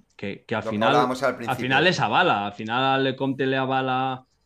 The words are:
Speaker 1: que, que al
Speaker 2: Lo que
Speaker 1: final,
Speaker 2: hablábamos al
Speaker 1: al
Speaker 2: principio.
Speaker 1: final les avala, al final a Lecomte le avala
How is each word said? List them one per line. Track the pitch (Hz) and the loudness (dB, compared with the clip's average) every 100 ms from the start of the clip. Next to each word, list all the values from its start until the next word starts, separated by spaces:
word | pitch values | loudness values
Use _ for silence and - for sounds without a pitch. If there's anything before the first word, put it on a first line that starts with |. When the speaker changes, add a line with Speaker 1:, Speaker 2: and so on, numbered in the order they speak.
| _ - | _ -12
Speaker 1:
que, | 101 - | -10 -10
que | - 110 | -6 -4
al | |
Speaker 2:
Lo | 107 | -2
que | |
Speaker 1:
final, | 107 113 | 0 4
Speaker 2:
hablábamos | 123 127 127 | 4 2 0
al | 131 | -2
Speaker 1:
al | 123 | -2
Speaker 2:
principio. | 120 123 | -6 -4
Speaker 1:
final | 127 135 | 0 4
les | 175 151 | 4 2
avala, | 113 135 180 107 101 | 2 2 2 2 -2
al | |
final | 104 110 120 | -6 -4 0
a | 135 135 | 2 2
Lecomte | 135 127 135 131 135 | 0 0 -4 -2 0
le | 135 | 0
avala | 131 131 131 127 131 127 - _ | 0 -2 0 -2 -2 -6 -12 _